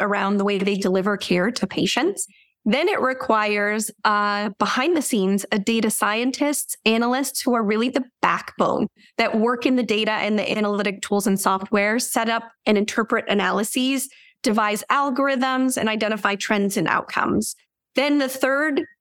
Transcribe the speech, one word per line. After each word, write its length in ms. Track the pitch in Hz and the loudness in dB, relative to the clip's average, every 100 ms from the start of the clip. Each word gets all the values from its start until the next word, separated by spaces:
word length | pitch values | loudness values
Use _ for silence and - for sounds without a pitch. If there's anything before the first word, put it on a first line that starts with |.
around 380 | 202 202 196 202 | -2 0 0 0
the 60 | |
way 140 | 196 202 | 0 0
they 180 | 190 202 | 0 0
deliver 400 | 196 190 190 196 | 0 0 0 -2
care 340 | - 180 190 | 0 0 0
to 160 | 247 196 | -2 -4
patients. 600 | - 170 - 320 392 - _ _ _ 233 | -2 -2 0 0 -2 -8 _ _ _ -2
Then 220 | 247 349 | 0 0
it 120 | 415 | 0
requires, 880 | 254 262 - 220 214 208 208 214 214 - | -2 -2 0 2 2 0 0 -2 -4 -2
uh, 460 | - 208 208 208 208 202 | 0 2 2 0 -4 -2
behind 380 | 196 - 285 339 | -2 0 2 2
the 60 | |
scenes, 420 | - 226 190 196 - | 2 2 2 2 0
a 60 | 214 | -2
data 320 | 202 226 214 | 0 2 0
scientists, 840 | - 208 220 254 262 294 285 - - 220 | 2 0 2 -2 0 -2 -2 -6 -2 2
analysts 560 | 226 240 254 277 - | 2 2 0 -2 -2
who 120 | - | 0
are 80 | 240 | 0
really 280 | 208 214 247 | 2 0 0
the 140 | 262 254 _ | -2 -4 _
backbone 640 | 175 175 - - 180 - 208 - _ - | -2 -2 -4 -2 0 0 -2 -6 _ -2
that 200 | 226 220 | 0 2
work 280 | 226 247 262 | 0 0 2
in 100 | 254 | 0
the 60 | |
data 300 | 233 214 214 | 2 0 0
and 260 | 214 208 208 | -2 0 -2
the 120 | - | -2
analytic 520 | 214 208 208 208 196 | -2 0 0 -2 -4
tools 240 | - 202 202 | -2 0 0
and 120 | 190 | 0
software, 600 | 196 190 202 208 208 226 | 0 -2 0 0 2 0
set 320 | - 247 226 | -2 0 0
up 140 | 226 226 - | -2 -6 -6
and 140 | - 214 | 0 2
interpret 480 | 214 - 220 226 - | 2 -2 0 -2 0
analyses, 800 | 202 185 196 208 262 254 269 - - - _ | 0 0 0 -2 -2 0 -2 -4 -12 -20 _
devise 400 | - 214 214 208 - | 0 2 0 -2 0
algorithms, 840 | 262 285 254 277 269 262 262 262 254 | 0 0 0 0 0 0 0 0 0
and 140 | 220 | -2
identify 460 | 214 214 214 202 196 | 0 -2 0 0 -2
trends 420 | - 214 202 196 | 0 0 2 0
and 100 | 160 | 0
outcomes. 680 | - - - - - 214 - _ _ _ - | 0 0 -2 0 0 -2 -8 _ _ _ -2
Then 220 | 285 294 | 2 2
the 120 | 262 | 0
third, 520 | 262 262 269 311 285 320 _ | 0 0 0 0 -2 -4 _